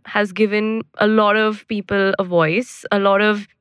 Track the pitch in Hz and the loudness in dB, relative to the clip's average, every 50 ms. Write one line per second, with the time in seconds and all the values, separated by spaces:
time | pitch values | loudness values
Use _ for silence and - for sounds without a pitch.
0 | - - - 214 208 196 180 190 220 202 208 208 214 220 220 226 220 _ - - | -10 -6 -2 -2 -2 -2 0 0 0 0 0 -2 -2 -2 -4 -6 -8 _ -4 0
1 | 208 214 220 220 214 208 208 220 214 214 214 208 - - 226 202 190 - 202 196 | 0 2 4 4 4 2 2 2 0 0 -2 -6 -8 -8 -8 -6 -6 -4 -2 0
2 | 196 196 190 - 196 180 175 170 160 156 165 220 254 - - - - - 208 202 | 0 0 0 -2 -2 0 0 2 2 2 0 -2 -4 -6 -10 -12 -6 -2 -2 0
3 | 196 196 196 196 208 214 208 208 202 - _ _ | 2 2 2 4 2 2 0 -2 -4 -12 _ _